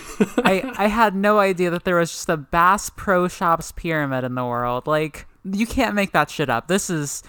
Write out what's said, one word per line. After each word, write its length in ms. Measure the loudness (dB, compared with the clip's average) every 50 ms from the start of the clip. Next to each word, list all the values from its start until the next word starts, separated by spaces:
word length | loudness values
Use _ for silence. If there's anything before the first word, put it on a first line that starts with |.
| -12 -6 -2 0 0 0 0
I, 340 | 2 2 4 2 2 0 -4 -2
I 100 | 0 0
had 280 | 2 4 4 2 2 2
no 240 | 2 2 4 4 4
idea 300 | 4 2 2 0 0 0
that 120 | -2 -2 0
there 120 | 0 2
was 140 | 2 2 0
just 180 | -4 -6 -4 -2
a 80 | -2
Bass 520 | -4 -4 -2 2 4 6 6 4 2 0 -8 -12
Pro 320 | -6 0 2 2 2 2
Shops 440 | 0 -2 -2 0 0 0 0 -2 -8
pyramid 520 | -12 -8 -6 -4 -2 -2 -2 -2 -2 -2 -2
in 120 | -4 -4
the 100 | -4 -4
world. 400 | -2 -2 -2 -2 -2 -2 -2 -2
Like, 380 | 0 0 0 0 -2 -6 -12 -20 -20 _ _ -10
you 220 | -6 -2 -2 -2
can't 300 | -2 0 0 0 0 0
make 160 | 0 0 0
that 180 | 2 0 0 0
shit 200 | -2 -2 -2 0
up. 180 | 0 -2 0
This 220 | 0 0 0 0 -2
is, 340 | -4 -4 -4 -4 -8 -10 -14